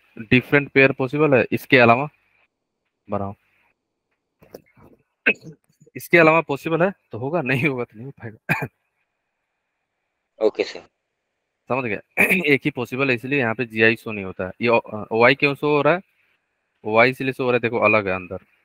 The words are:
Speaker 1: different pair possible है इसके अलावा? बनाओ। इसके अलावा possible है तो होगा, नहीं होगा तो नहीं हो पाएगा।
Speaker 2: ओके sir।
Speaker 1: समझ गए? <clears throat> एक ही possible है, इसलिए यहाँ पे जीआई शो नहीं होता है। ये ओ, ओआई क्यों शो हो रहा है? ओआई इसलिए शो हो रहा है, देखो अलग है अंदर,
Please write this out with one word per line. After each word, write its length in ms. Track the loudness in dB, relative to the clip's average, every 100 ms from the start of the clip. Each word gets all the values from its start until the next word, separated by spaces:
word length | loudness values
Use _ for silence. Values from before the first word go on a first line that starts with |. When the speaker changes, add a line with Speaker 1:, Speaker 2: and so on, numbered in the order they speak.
| _ -20
Speaker 1:
different 500 | 0 0 2 0 2
pair 200 | 4 4
possible 420 | 2 -4 0 2
है 100 | 2 2
इसके 260 | -4 2 4
अलावा? 300 | 6 4 0 _ _ _ _ _ _ _ _ _ _
बनाओ। 260 | -8 -8 -12 _ _ _ _ _ _ _ _ _ _ _ -20 _ _ _ _ _ _ -4 -4 -10 -20 _ _ _ -18
इसके 220 | 2 4
अलावा 220 | 6 4
possible 420 | -2 -8 -4 -2
है 100 | -2 -4 _
तो 60 | -12
होगा, 240 | -6 -6
नहीं 260 | -2 -2 -2
होगा 160 | -4
तो 120 | -8 -12
नहीं 100 | -18
हो 60 | -16
पाएगा। 460 | -18 -18 -8 -6 -6 _ _ _ _ _ _ _ _ _ _ _ _ _ _ _ _ _
Speaker 2:
ओके 260 | -4 -2
sir। 220 | -6 -6 -20 _ _ _ _ _ _ _ _
Speaker 1:
समझ 140 | -6
गए? 160 | -4 -8 _ -4
<clears throat> 340 | 0 0 2
एक 80 | 0
ही 60 | 0
possible 380 | -6 -8 -4 -2
है, 40 |
इसलिए 240 | -2 -4 -2
यहाँ 160 | -2
पे 100 | -4 -6
जीआई 300 | 2 2 2
शो 160 | -6
नहीं 120 | -10
होता 220 | -10 -8 -10
है। 60 | -4
ये 80 | 0
ओ, 120 | 0 -2 -14 -6
ओआई 220 | 2 2
क्यों 200 | 4 -2
शो 140 | -2 -2
हो 120 | 0
रहा 120 | 0
है? 60 | 0 -6 _ _ _ _ _ _ _
ओआई 260 | -2 2 2
इसलिए 220 | 2 -6
शो 120 | -4
हो 60 | -2
रहा 60 | 0
है, 40 |
देखो 180 | -2 0
अलग 220 | 2 2 0
है 60 |
अंदर, 300 | -6 -8 -14 _ _